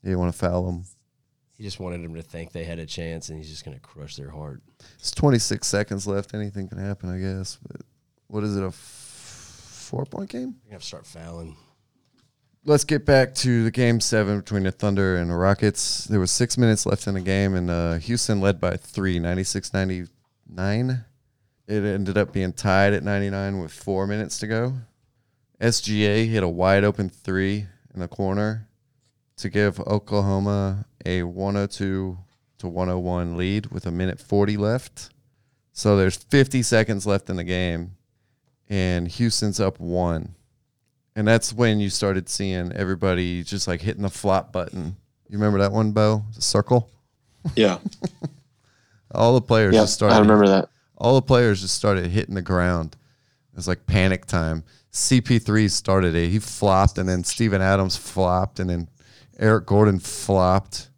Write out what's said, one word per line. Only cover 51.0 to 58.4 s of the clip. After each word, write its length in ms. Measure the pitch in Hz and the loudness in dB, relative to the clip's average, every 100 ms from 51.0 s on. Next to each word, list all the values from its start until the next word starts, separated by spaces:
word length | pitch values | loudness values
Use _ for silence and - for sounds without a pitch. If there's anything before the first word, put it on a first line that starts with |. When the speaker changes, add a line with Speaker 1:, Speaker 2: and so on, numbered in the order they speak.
| 117 131 | 4 4
Speaker 1:
the 60 | |
players 400 | 127 127 120 101 | 6 4 6 2
just 120 | 92 - | -2 -2
started 320 | 113 95 87 | 2 2 2
hitting 280 | 92 - 95 | -2 -2 -4
the 60 | |
ground. 560 | 87 92 90 90 82 - _ _ _ _ _ | 0 2 2 0 -2 -10 _ _ _ _ _
It 20 | - | -12
was, 100 | 90 | -6
like, 200 | 90 - | -6 0
panic 400 | 101 95 92 - | 2 4 2 -2
time. 400 | 92 82 80 78 _ _ | -2 0 -4 -8 _ _
C 300 | - - 127 | -6 2 2
P 180 | - 120 | 4 0
three 300 | - 107 107 | 2 2 2
started 460 | - - 95 90 82 | 0 0 2 4 2
it. 160 | 85 | 0
He 80 | 104 | 0
flopped, 580 | - - 104 95 98 - | -4 -2 2 6 4 2
and 100 | 92 | -2
then 160 | 90 | -2
Steven 380 | 87 - 117 98 | -2 -2 0 2
Adams 340 | 95 98 95 - | 2 2 2 -4
flopped, 640 | - - 92 92 | -8 0 2 2